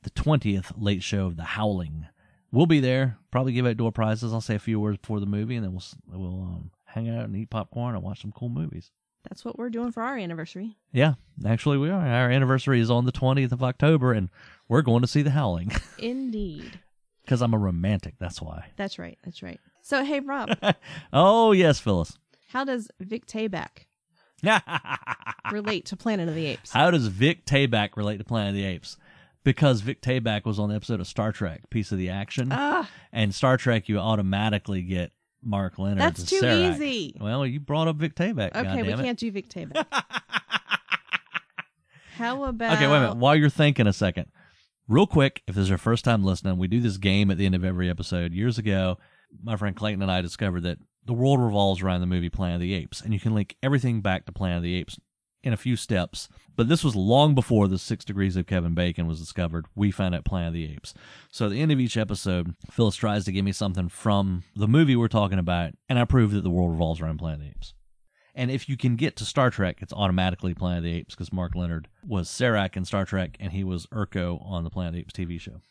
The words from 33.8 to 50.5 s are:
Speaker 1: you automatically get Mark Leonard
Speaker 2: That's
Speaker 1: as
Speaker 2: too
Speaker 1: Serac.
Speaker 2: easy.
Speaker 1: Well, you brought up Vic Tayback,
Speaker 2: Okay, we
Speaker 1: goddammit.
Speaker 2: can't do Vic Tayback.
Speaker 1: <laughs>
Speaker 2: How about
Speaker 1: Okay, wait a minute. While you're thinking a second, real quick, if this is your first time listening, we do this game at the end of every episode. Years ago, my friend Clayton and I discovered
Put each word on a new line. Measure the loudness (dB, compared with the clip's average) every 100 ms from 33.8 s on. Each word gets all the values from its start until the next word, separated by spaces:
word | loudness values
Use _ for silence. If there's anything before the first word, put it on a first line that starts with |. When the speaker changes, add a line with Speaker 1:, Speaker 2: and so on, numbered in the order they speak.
| 0
Speaker 1:
you | -2
automatically | 2 0 2 0 0 -2 -2 -6
get | -2 -4 -4 _ _ _
Mark | -4 -2 -2 -2
Leonard | -2 2
Speaker 2:
That's | 2 0
Speaker 1:
as | -2
Speaker 2:
too | 0
Speaker 1:
Serac. | 2 4 2
Speaker 2:
easy. | 0 -2 -4 -6 -6
Speaker 1:
Well, | -4 -2 -2
you | -4
brought | -4 0 0
up | 0
Vic | -4
Tayback, | -2 -2 -2 -4 -2
Speaker 2:
Okay, | -2 -2
we | -2
Speaker 1:
goddammit. | -2
Speaker 2:
can't | -4 -4
do | -6
Vic | -8 -10
Tayback. | -12 -8 -6 -4
Speaker 1:
<laughs> | -4 -6 -10 -6 -6 -4 -6 -4 -6 -2 -6 -4 -8 -6 -12 _ -18 -18 _ _ -20 -20 -8
Speaker 2:
How | -6 -4
about | -6 -4 0 2
Speaker 1:
Okay, | 6
wait | 6
a |
minute. | 4 2
While | 4 6
you're | 6
thinking | 4 4 6 4
a |
second, | 4 0 0 -6 _ _ _ _ _ 2
real | 4 4
quick, | 4 2 0 -6
if |
this | 0
is | 2
your | 2
first | 2 2
time | 2 2
listening, | 2 0 0 -2
we | 0
do | 0
this | 0 0
game | 2 4 4
at | 4
the | 2
end |
of | 2
every | 0 0 -2
episode. | -2 -4 -2 -2
Years | -2 -2 0
ago, | 0 2 2 -2 _ _ _ -14
my | -6 -4
friend | -4 -4
Clayton | -4 -2
and | 0
I | 0
discovered | -2 -4 -2